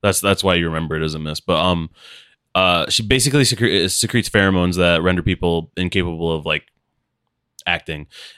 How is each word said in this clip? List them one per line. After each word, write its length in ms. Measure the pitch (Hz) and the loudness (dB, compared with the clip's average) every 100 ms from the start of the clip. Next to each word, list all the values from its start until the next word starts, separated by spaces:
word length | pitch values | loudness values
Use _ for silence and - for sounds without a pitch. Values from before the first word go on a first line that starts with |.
That's, 180 | 101 92 | 0 0
that's 240 | 101 98 | 2 2
why 100 | 95 | 2
you 120 | 90 85 | 2 0
remember 280 | 80 80 | -2 -4
it 80 | 80 | -4
as 120 | 78 | -4
a 40 | 78 | -4
mist. 260 | 78 76 - | -8 -8 -2
But, 100 | 82 | 0
um, 280 | 90 87 80 - - - - _ _ | 2 0 -4 -12 -20 -20 -20 _ _
uh, 340 | 92 92 87 - | 0 2 2 0
she 120 | - | -2
basically 400 | 107 127 113 139 | 0 0 2 2
secre-, 460 | 131 - 113 92 90 | 2 2 0 2 0
secretes 380 | - 107 120 98 | -2 -2 -2 0
pheromones 480 | 110 98 95 87 90 | 2 4 4 2 2
that 260 | 87 85 | 2 2
render 200 | 87 90 | 2 0
people 500 | 87 87 87 85 80 - | 0 -2 0 -2 -4 -6
incapable 540 | 90 95 87 82 82 | -2 -2 -2 -2 -2
of, 120 | 80 80 | -2 -4
like, 180 | 76 - _ _ _ _ _ _ _ _ - - | -6 -8 _ _ _ _ _ _ _ _ -10 -6
acting. 400 | 87 - 78 76 - - | -6 -6 -12 -12 -18 -20